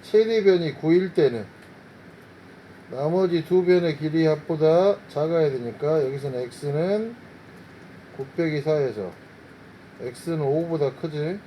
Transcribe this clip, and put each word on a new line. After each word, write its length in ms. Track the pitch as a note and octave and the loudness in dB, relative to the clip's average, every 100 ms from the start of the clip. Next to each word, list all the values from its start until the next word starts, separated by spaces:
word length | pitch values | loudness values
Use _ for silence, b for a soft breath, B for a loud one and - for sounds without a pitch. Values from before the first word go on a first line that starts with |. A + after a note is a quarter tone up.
최대 420 | - G#3+ A3 A3+ | 2 2 4 4
변이 320 | G3 F3+ E3 | 4 4 0
구일 380 | C3 D#3 F3 F#3 | -4 2 2 2
때는 320 | F3+ C#3+ A#2+ G2+ - - - - - - - - - - - - - - | 2 2 0 -10 -16 -20 -20 -20 -20 -20 -20 -20 -20 -20 -20 -20 -20 -16
나머지 540 | B2 D3 F3+ F#3+ E3+ | -6 -2 0 2 0
두 200 | D3+ F#3 | 2 2
변의 340 | F3 F3+ E3+ D3 | 4 4 2 -2
길이 260 | D#3 D#3+ | -2 2
합보다 720 | D#3+ D3+ - D#3+ D#3 E3 G3 G3 - | 2 2 -2 2 4 6 4 0 -4
작아야 420 | - D#3 E3 D3+ | -4 0 2 2
되니까 540 | C3 A#2+ A2+ D3 D#3+ C3+ | 0 -6 -4 0 0 0
여기서는 340 | C#3 C#3 B2+ | -4 -6 -6
X는 720 | B2 - C#3+ D3 F3 G#3 A3+ A#3 - - - - - - - - - - | -8 -8 -6 -2 0 -2 -4 -10 -20 -20 -20 -20 -20 -20 -20 -20 -20 -14
구 100 | C3+ | -12
빼기 280 | - E3 D3+ | -4 -2 -2
사에서 500 | C#3+ D#3 C3+ G#2+ F#2 - - - - - - - - - | 0 0 0 -4 -8 -10 -20 -20 -20 -20 -20 -20 -20 -14
X는 400 | B2 B2 E3+ D#3+ | -14 -12 -6 -4
오보다 540 | C#3+ D3+ E3+ E3 C#3+ | 0 0 -2 -2 -2
크지. 440 | C3 E3 D3+ D3+ G3 | -2 -10 -6 -6 -6